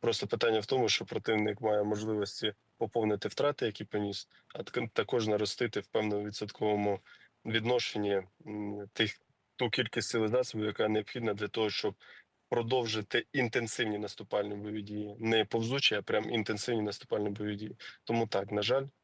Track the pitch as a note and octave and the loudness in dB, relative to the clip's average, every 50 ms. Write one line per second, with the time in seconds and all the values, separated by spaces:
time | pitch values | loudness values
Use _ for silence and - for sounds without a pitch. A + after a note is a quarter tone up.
0 | - A#2 A2+ - - G2+ - A2 - A#2 A2 A2 G#2 - C3+ C3 B2 G#2+ - - | 2 2 2 2 0 -2 0 2 4 4 4 4 2 2 2 4 4 4 4 2
1 | A2 - - G#2+ G#2 - A2+ G#2+ G#2+ G#2+ G#2 G#2 A2+ A2 G#2+ G#2+ G#2 G#2 G#2+ G#2 | 0 -2 -4 -4 0 2 2 4 4 2 0 0 0 2 2 4 2 2 0 0
2 | G#2+ A2 A2 G#2+ G2+ G2 - - - G#2+ G#2 _ _ _ _ _ A#2 G#2+ - A#2+ | 0 -2 0 0 -2 -2 -4 -4 -4 -4 -4 _ _ _ _ _ -4 -2 0 2
3 | A2 G#2+ G#2 G2+ - G#2 - - C3+ C#3+ C#3+ - - A2+ G#2 - G#2 - - G#2 | 2 2 2 2 0 -4 -2 0 0 0 2 2 -2 -2 -2 -4 -10 -4 -2 -2
4 | G#2 G2+ G2+ - - _ _ - _ _ - - G2 - - B2+ A#2+ A2+ _ - | -2 -2 -4 -6 -10 _ _ -20 _ _ -12 -10 -10 -4 -4 -4 -4 -2 _ -2
5 | G#2+ - - B2 A2+ G#2+ G#2+ G#2 G#2+ G#2 - - B2 A#2 - - G2+ _ _ A2+ | 0 2 2 0 2 4 2 2 2 0 0 -2 -2 -2 -2 -4 -6 _ _ 0
6 | A2 G#2+ G#2 G#2 G#2 G#2 G#2 - G#2+ G#2 - - A#2 G#2+ G#2+ G#2 G#2 G#2 G2+ F#2+ | 0 2 0 -2 -2 -4 -6 -6 -8 -8 -6 -2 0 2 2 2 2 2 0 -2
7 | _ - - - - _ _ _ _ A#2+ A2 A2+ A2 A#2 B2 B2 A#2 - - G#2+ | _ -14 -20 -20 -20 _ _ _ _ -2 -2 0 2 2 2 2 2 0 -2 -2
8 | G#2 G#2 G2+ G2 F#2 F#2 _ _ - - G#2+ G#2 G#2 G#2 G#2 G#2 G2+ G2+ _ - | 0 2 2 2 0 -4 _ _ -12 -8 -6 -6 -6 -6 -6 -8 -10 -12 _ 0
9 | A#2 G#2+ - - _ _ _ _ _ _ _ _ B2+ A#2 - - B2 A2 - A#2+ | 0 0 0 -8 _ _ _ _ _ _ _ _ -2 -2 0 0 -2 -2 -2 -4
10 | G#2+ - - A#2 A2 G#2+ A2 B2+ B2+ A#2+ - A2+ G#2+ G#2 G2+ - A2+ G#2+ G#2+ G#2+ | -4 0 0 0 2 2 2 2 0 0 -2 -4 -2 -2 0 0 2 2 4 2
11 | G#2 - - B2+ A#2 A2+ G2+ G2+ G#2+ G2+ - A#2 A2 G#2+ G2 - - G#2 F#2+ _ | 0 -2 -6 -4 -2 -2 -2 -2 -4 -4 -2 0 0 0 0 0 -2 -2 -4 _
12 | - - - - - _ _ _ _ _ - A#2+ A#2 A2+ B2+ B2+ A#2+ A2+ G#2+ A2 | -16 -20 -20 -20 -20 _ _ _ _ _ 0 0 0 2 2 2 2 0 -2 -2
13 | G#2 - - A#2+ A#2 _ _ C#3 B2+ A#2 A2+ B2 A#2 A2+ - - B2 A2 G#2+ G#2 | -4 0 0 -2 -2 _ _ 0 0 2 2 0 -2 -2 -2 -2 0 0 0 -2
14 | G#2+ G2+ - - A2 - - G#2+ G2+ G#2 G#2 G#2 G#2 G#2+ G#2 G#2+ G#2 G2+ G#2+ G#2+ | -4 -6 -8 -10 -10 -2 0 0 0 0 -4 -6 -6 -6 -6 -6 -6 -6 -6 -6
15 | G#2 G#2 G#2 - A#2 A2+ A2+ A2+ G#2+ - - A#2 A2+ A2+ B2+ C#3 C3+ - A2 G#2 | -6 -8 -8 -4 0 2 4 4 4 4 2 -2 0 0 0 2 2 2 2 2
16 | G2+ - G#2 A2 A2 A2 A#2 A#2 A2 - A2 G#2 - - B2 A2+ G#2+ G#2 G2 - | -2 0 0 0 0 0 0 0 0 0 -2 -2 0 0 0 0 0 -2 -2 -6
17 | - - - G#2+ G#2 G#2 G2+ G#2+ G#2+ G#2+ G#2 G2+ G#2+ A2 - - - - - - | -6 -4 -2 0 0 -2 -2 -2 -4 -4 -4 -4 -6 -10 -10 -12 -16 -16 -18 -18
18 | _ - A#2+ A#2 A#2 A2 - G2+ G2 G2 G#2+ G#2 G#2 G#2 B2 C3+ C#3 C#3 _ _ | _ 0 2 2 2 2 0 -2 -2 0 -2 0 2 2 2 2 0 -2 _ _